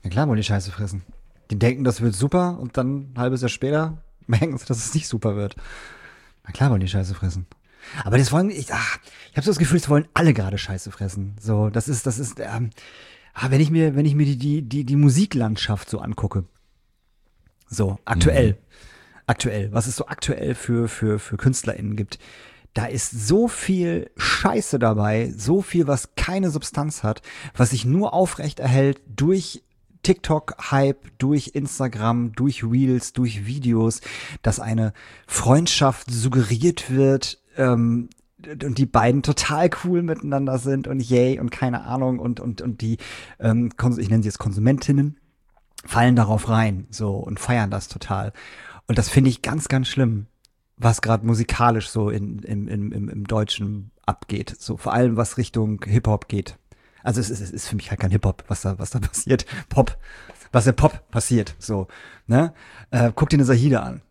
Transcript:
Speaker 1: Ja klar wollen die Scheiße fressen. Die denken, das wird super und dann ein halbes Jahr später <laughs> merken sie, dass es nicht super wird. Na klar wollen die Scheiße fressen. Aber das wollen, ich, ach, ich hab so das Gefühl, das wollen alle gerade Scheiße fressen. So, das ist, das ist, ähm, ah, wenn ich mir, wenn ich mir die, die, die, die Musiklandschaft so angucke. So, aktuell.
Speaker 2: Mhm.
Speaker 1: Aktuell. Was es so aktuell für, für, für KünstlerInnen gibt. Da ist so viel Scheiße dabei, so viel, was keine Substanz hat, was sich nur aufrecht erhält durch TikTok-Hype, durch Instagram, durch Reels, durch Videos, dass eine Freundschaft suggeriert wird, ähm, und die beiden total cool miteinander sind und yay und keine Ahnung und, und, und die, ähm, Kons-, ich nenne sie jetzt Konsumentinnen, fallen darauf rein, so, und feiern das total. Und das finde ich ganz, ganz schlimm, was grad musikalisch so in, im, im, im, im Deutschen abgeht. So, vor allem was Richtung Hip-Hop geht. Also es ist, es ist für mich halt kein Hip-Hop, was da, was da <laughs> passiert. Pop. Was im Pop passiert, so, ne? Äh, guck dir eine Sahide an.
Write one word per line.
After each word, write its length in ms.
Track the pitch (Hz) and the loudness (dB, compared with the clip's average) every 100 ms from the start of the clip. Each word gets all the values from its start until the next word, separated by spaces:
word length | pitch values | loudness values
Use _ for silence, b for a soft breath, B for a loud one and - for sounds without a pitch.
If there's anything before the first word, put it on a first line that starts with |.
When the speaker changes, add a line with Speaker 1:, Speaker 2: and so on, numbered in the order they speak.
Speaker 1:
Ja 80 | - | -2
klar 160 | 98 151 | 0 2
wollen 80 | 110 | 2
die 60 | |
Scheiße 280 | 104 101 95 | 2 -2 -2
fressen. 320 | 95 101 95 - - - _ _ | -8 -8 -8 -12 -20 -20 _ _
Die 80 | 104 | 0
denken, 260 | 117 127 | 2 2
das 160 | 127 110 | 0 2
wird 140 | 117 | 0
super 440 | 95 139 180 180 175 | 0 0 2 0 -4
und 180 | 123 - | -6 -4
dann 360 | 127 139 135 | -2 -4 -8
ein 60 | 123 | -4
halbes 220 | 123 127 | -2 0
Jahr 80 | 123 | -4
später 500 | - 131 151 160 156 - | -2 -2 0 -2 -8 -16
<laughs> 140 | _ - | _ -2
merken 320 | 117 170 131 | 0 0 -4
sie, 80 | - | -4
dass 120 | 120 | -4
es 160 | - | -2
nicht 140 | 156 - | -4 -4
super 280 | 113 110 101 | -4 -2 -2
wird. 200 | 101 - B B B B B B B B | -6 -8 B B B B B B B B
Na 60 | - | -16
klar 180 | 90 135 | 0 2
wollen 100 | 107 | 2
die 80 | 92 | 0
Scheiße 260 | 98 95 | -2 -4
fressen. 320 | 95 92 90 92 - B B B 151 | -4 -4 -6 -10 -16 B B B -10
Aber 140 | 98 120 | 0 2
das 140 | 135 | 4
wollen, 180 | 143 196 | 2 0
ich, 220 | 185 127 | -2 -6
ach, 260 | - - - B B B | -4 -4 -6 B B B
ich 60 | - | -2
hab 80 | |
so 60 | 143 | 0
das 80 | 165 | 2
Gefühl, 200 | 156 165 | 4 2
das 100 | - | 4
wollen 200 | 147 151 | 2 2
alle 180 | - 165 | 2 4
gerade 260 | 110 95 98 | 4 0 -4
Scheiße 320 | - 95 - | -6 -8 -10
fressen. 460 | - 98 95 98 104 | -8 -6 -6 -8 -8
So, 300 | 107 107 107 | -2 2 2
das 180 | 110 127 | 0 -2
ist, 180 | 127 135 | -2 -2
das 120 | 113 | -4
ist, 220 | 131 - | -6 -8
ähm, 300 | 110 110 120 B B B B B B | -8 -6 -6 B B B B B B
ah, 160 | - 131 | -6 0
wenn 100 | 135 | 4
ich 100 | 156 | 4
mir, 240 | 165 160 | 4 2
wenn 120 | 139 151 | 4 2
ich 80 | |
mir 100 | 143 143 | 4 2
die, 120 | 131 | 2
die, 240 | 139 147 | 0 -2
die, 220 | 127 135 | -2 -4
die 120 | 127 143 | 0 6
Musiklandschaft 920 | 147 131 208 143 113 107 - 104 - | 6 6 2 2 0 -2 -2 -4 -4
so 120 | 104 | -8
angucke. 440 | - 107 101 98 90 _ _ _ _ _ _ _ _ _ _ _ _ | -6 -4 -2 -2 -6 _ _ _ _ _ _ _ _ _ _ _ _
So, 300 | 110 101 98 | -2 -2 -2
aktuell. 480 | - 85 87 139 113 | -2 4 6 6 4
Speaker 2:
Mhm. 40 | 101 _ B B B B B - | 2 _ B B B B B -4
Speaker 1:
Aktuell. 460 | 120 123 104 101 | -2 -2 -2 -2
Was 140 | 110 113 | -2 -2
es 100 | - | -6
so 100 | - | -8
aktuell 480 | - - 139 143 | -6 -4 -4 -4
für, 340 | 120 - 117 117 | -4 -2 0 0
für, 300 | - 110 104 | -2 -2 -2
für 180 | - 104 | -4 0
KünstlerInnen 600 | 135 127 - - 104 104 | 0 0 -4 -6 -6 -6
gibt. 220 | 101 - B B B B B | -6 -10 B B B B B
Da 140 | - 117 | -6 -4
ist 240 | 120 - | -4 -6
so 360 | 117 104 185 233 | -6 0 2 2
viel 640 | - - 190 170 170 - - | -2 -2 0 0 -2 -6 -6
Scheiße 640 | - - 196 220 - 139 | -2 0 0 -2 -2 2
dabei, 540 | 117 107 104 110 117 - | 2 2 2 0 -2 -4
so 260 | 104 180 | 0 0
viel, 240 | 190 175 147 | 2 0 2
was 300 | 135 - - | 0 -2 -4
keine 340 | - 190 185 | -2 0 0
Substanz 520 | 147 - - 151 - | -2 -4 -4 -4 -2
hat, 180 | 110 110 B B B - | -4 -4 B B B 2
was 140 | 123 | 2
sich 140 | 127 | 2
nur 300 | 117 160 208 | 0 2 2
aufrecht 440 | 175 185 - 147 - | 0 0 0 -8 -4
erhält 400 | 131 131 139 139 - | 0 4 2 0 -8
durch 480 | 104 147 190 160 - _ _ _ _ | -2 2 2 -2 -14 _ _ _ _
TikTok-Hype, 1160 | - 185 - 156 - - - 139 139 139 - _ | 0 0 2 -2 -2 -12 -2 2 2 0 -8 _
durch 340 | 131 147 - | 0 0 0
Instagram, 800 | - 143 - 127 110 110 120 120 | -6 -6 -4 -6 -2 0 0 -2
durch 320 | 110 135 127 | 0 -2 0
Reels, 480 | 113 123 135 127 - | 0 2 2 2 -2
durch 340 | - 123 104 101 | -2 -2 -2 -8
Videos, 540 | 139 127 113 110 - B B B 151 | -4 0 2 2 -2 B B B -4
dass 160 | - - | -2 -2
eine 320 | 110 113 110 - B B B | -2 0 0 -4 B B B
Freundschaft 840 | - 120 135 170 - 139 123 - | -4 4 4 4 2 2 0 -6
suggeriert 800 | 120 120 127 107 113 165 170 - | -2 2 2 2 2 2 0 -2
wird, 480 | 131 135 135 - - _ - | 2 4 4 -2 -10 _ -2
ähm, 520 | 131 120 117 117 120 _ _ _ - | 2 2 2 0 -4 _ _ _ -16
und 300 | 151 139 120 | -10 -6 0
die 80 | 131 | 2
beiden 360 | 120 113 139 | 4 4 2
total 480 | 135 143 - 147 175 - | 2 -2 0 2 2 2
cool 180 | 175 175 | -2 0
miteinander 560 | 170 160 147 139 139 131 | 0 -4 -4 -2 -2 -2
sind 280 | 127 135 127 | -2 -2 -2
und 120 | 135 | -4
yay 380 | 117 123 127 135 | 2 4 4 2
und 120 | 120 | -4
keine 340 | - 131 123 | -2 -4 -4
Ahnung 340 | 117 123 131 127 | -4 -2 -2 -2
und, 220 | 120 117 | -4 -4
und, 200 | 123 104 | -6 -6
und 200 | 98 110 | -8 -6
die, 160 | 113 113 B B B B | -4 -4 B B B B
ähm, 320 | 113 113 120 - | 2 2 0 0
Kons-, 200 | 123 117 | 0 0
ich 120 | 101 | 2
nenne 120 | 113 | 2
sie 60 | 104 | 2
jetzt 100 | - | -2
Konsumentinnen, 760 | 107 98 110 139 - 139 143 147 _ _ _ _ _ - - | -4 2 2 2 2 2 2 -2 _ _ _ _ _ -20 -4
fallen 300 | 117 120 123 | 2 6 6
darauf 320 | 107 110 - | 4 2 2
rein, 360 | 113 110 95 - | 2 2 -2 -8
so, 220 | - 107 98 | -6 -4 -4
und 240 | - 101 | -6 -8
feiern 300 | - 120 104 | -2 0 0
das 180 | 101 - | -4 -8
total. 440 | - - 95 101 - B B B B _ | -14 -6 -4 -4 -10 B B B B _
Und 120 | 123 | 0
das 100 | 113 | 4
finde 220 | 143 131 | 6 4
ich 100 | 120 | 2
ganz, 280 | - 156 - | -4 -4 0
ganz 200 | 135 131 | 0 0
schlimm, 380 | - 127 107 107 _ _ _ _ _ | 0 0 0 -6 _ _ _ _ _
was 240 | 117 110 | 2 2
grad 240 | 104 113 | 2 0
musikalisch 640 | 110 110 117 - 120 113 - | 2 0 0 2 4 2 -2
so 220 | 113 104 | -2 -2
in, 300 | 110 101 110 | -2 -6 -8
im, 280 | - 104 104 | -6 -6 -4
im, 240 | 104 104 | -4 -4
im, 160 | - 104 | -6 -6
im 160 | 101 101 | -6 -2
Deutschen 680 | 110 107 - 101 104 101 _ | -2 -2 -2 -4 -6 -10 _
abgeht. 500 | - - - 101 - - | -6 -6 -6 -8 -8 -12
So, 180 | - - | -10 -8
vor 160 | - | -2
allem 240 | 113 123 113 | 2 2 2
was 220 | 113 - | -2 -2
Richtung 440 | 117 120 107 107 | -4 -2 -2 -2
Hip-Hop 460 | - 107 110 104 - | 0 2 2 0 -2
geht. 300 | 101 - - _ b b b | -6 -6 -14 _ b b b
Also 180 | - 117 | -4 -2
es 100 | 107 | -2
ist, 100 | 110 | -6
es 100 | 92 | -8
ist 180 | - - | -10 -6
für 80 | 101 | -6
mich 140 | - | -6
halt 100 | 101 | -4
kein 100 | 95 | -2
Hip-Hop, 340 | 90 98 - - | 0 0 -2 -6
was 140 | 98 | -4
da, 160 | 95 98 | -4 -4
was 120 | - | -6
da 80 | 123 | -4
<laughs> 20 | |
passiert. 460 | 98 - - 127 - B B | -4 -4 0 0 0 B B
Pop. 260 | - - - B B B B B | 2 2 0 B B B B B
Was 140 | 123 113 | 2 4
im 80 | |
Pop 340 | 120 135 - _ | 4 2 2 _
passiert, 440 | 113 - 120 101 - | -4 0 0 0 -8
so, 280 | - 104 92 B B B - | -4 -4 -4 B B B 2
ne? 260 | 120 165 - B B B | 2 2 -2 B B B
Äh, 220 | 127 120 | 2 2
guck 160 | 113 147 | 2 2
dir 60 | 151 | 4
eine 80 | |
Sahide 360 | 127 123 127 120 | 6 6 6 2
an. 200 | 64 64 _ | 0 -10 _